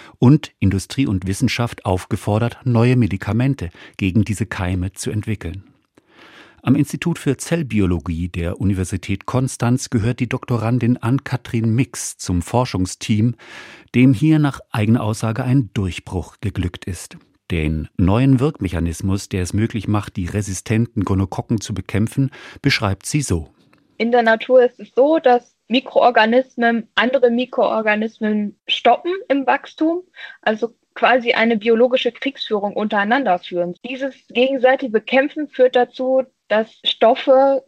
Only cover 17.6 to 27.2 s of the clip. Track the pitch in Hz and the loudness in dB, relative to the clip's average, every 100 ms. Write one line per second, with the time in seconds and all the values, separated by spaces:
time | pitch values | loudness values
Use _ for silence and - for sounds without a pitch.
17.6 | 78 80 78 - 92 107 135 131 143 151 | -2 -2 -4 0 2 4 4 4 2 -2
18.6 | 98 85 85 82 95 98 - 95 90 98 | -6 -4 -4 -4 -4 -4 -4 -4 -2 -2
19.6 | 113 117 98 104 - - 87 101 101 95 | -2 -4 -2 -4 -4 -8 -6 -4 -6 -8
20.6 | - 110 117 - 98 95 95 - - 117 | -2 0 0 -2 -2 0 -2 -4 -4 -4
21.6 | - 95 - 95 113 - 135 - - - | -4 -8 -6 -2 -2 -2 -4 -6 -18 -6
22.6 | 139 - 104 98 - 151 135 87 80 _ | -2 0 0 -2 -4 -4 -2 -4 -4 _
23.6 | _ _ _ - 226 240 226 226 - 254 | _ _ _ -6 0 2 2 0 4 4
24.6 | 247 - 208 - 285 320 262 240 240 _ | 4 0 -6 2 2 4 4 2 0 _
25.6 | - 233 - - 247 233 220 240 262 - | -4 -2 0 2 2 4 4 2 0 -2
26.6 | 233 233 226 - 226 262 | 0 0 -2 -2 0 2